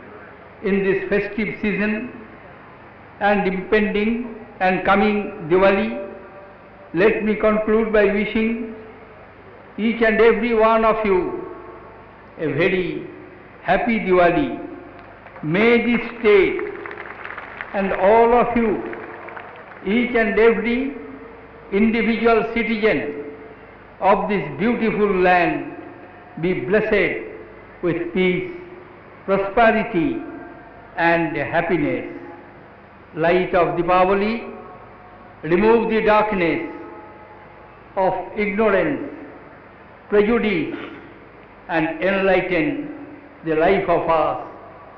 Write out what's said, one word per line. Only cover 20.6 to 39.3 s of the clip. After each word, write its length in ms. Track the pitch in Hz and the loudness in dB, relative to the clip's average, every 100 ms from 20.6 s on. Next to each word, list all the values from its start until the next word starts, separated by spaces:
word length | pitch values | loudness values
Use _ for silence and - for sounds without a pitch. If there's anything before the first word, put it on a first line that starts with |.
| 226 247 277 - - - - - - - - | 0 -2 -4 -8 -14 -16 -18 -20 -20 -20 -4
individual 800 | 196 226 226 214 214 233 226 190 | 2 4 2 0 2 4 2 2
citizen 720 | 233 220 220 214 147 - - - - - - - - - - | -2 -2 0 2 0 -4 -8 -12 -14 -18 -20 -20 -20 -20 0
of 300 | 185 196 196 | 2 2 2
this 140 | 196 151 139 | -2 -4 -2
beautiful 520 | 226 214 220 175 208 185 | -2 0 0 2 2 4
land, 540 | 180 180 165 147 - - - - - - - - | 4 4 2 -2 -6 -12 -16 -18 -20 -20 -18 -4
be 120 | 175 156 | -2 -2
blessed 640 | 135 208 214 202 160 - - - - - - - | 0 0 2 0 0 -4 -10 -14 -18 -20 -20 -6
with 320 | 175 165 170 | -4 -2 -4
peace, 380 | 185 185 170 - - - - - - - - - | 0 0 0 -6 -12 -16 -18 -20 -20 -20 -14 -2
prosperity, 920 | 196 196 240 226 214 196 175 139 - - - - - - - - - | -2 0 4 4 4 -2 -2 -2 -4 -8 -14 -16 -18 -20 -20 -12 -2
and 400 | 170 170 160 147 | 0 2 0 -4
happiness. 800 | 135 160 170 170 139 123 - - - - - - - - - - - 170 | -2 -2 0 -2 -2 -4 -8 -14 -16 -18 -20 -20 -20 -20 -20 -20 -14 -2
Light 380 | 165 185 175 185 | 2 2 2 2
of 220 | 160 175 | 2 0
Deepavali, 760 | 170 185 185 202 214 233 - - - - - - - - - - | 2 2 4 2 -2 -4 -10 -14 -18 -20 -20 -20 -20 -20 -20 -12
remove 460 | 156 185 220 233 208 | -2 2 4 4 2
the 120 | 220 | 2
darkness 720 | 202 214 214 196 165 - - - - - - - - - - - - - - 202 | 4 4 2 0 0 -2 -6 -12 -16 -16 -18 -20 -20 -20 -20 -20 -20 -20 -10 -2
of 180 | 185 - - 208 | 0 -2 -6 -4
ignorance, 760 | 202 196 220 190 156 127 101 - - | -2 0 2 2 0 -4 -8 -12 -18